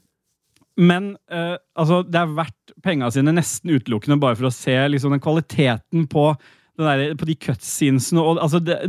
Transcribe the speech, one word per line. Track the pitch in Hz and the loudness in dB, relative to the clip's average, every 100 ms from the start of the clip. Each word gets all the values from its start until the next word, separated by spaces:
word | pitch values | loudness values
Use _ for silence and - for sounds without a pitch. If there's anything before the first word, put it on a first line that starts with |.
| _ _ _ _ _ _ _ - | _ _ _ _ _ _ _ 2
men, | 175 175 202 202 - | 4 4 -2 -12 -10
eh, | 170 170 175 _ - | -6 -6 -8 _ -2
altså, | 156 180 | 2 2
det | 180 170 | 2 0
er | 165 151 | 0 -4
verdt | 156 - _ - | -6 -10 _ -8
penga | 190 151 120 | -4 -2 0
sine | 135 147 | 2 2
nesten | 170 - - 180 | 2 -2 -4 -2
utelukkende | 139 - 107 143 147 | -2 0 -4 0 2
bare | 135 110 | 2 0
for | 127 | -2
å | |
se | - - 127 143 | -4 -2 0 0
liksom | 143 139 139 | 0 0 -2
den | |
kvaliteten | 156 160 - 151 131 113 - 170 156 | 0 -2 -2 0 0 0 -4 -2 0
på | 156 151 143 _ _ _ - | 2 2 0 _ _ _ -4
den | 156 | 0
der, | 139 151 151 | 0 -2 -4
på | |
de | 160 160 | -6 -6
cutscenesene, | - 117 - - 143 135 113 170 | -4 -6 -6 0 2 2 2 2
og, | 160 165 | 2 2
altså, | 156 170 | 2 0
det, | 165 165 | 0 0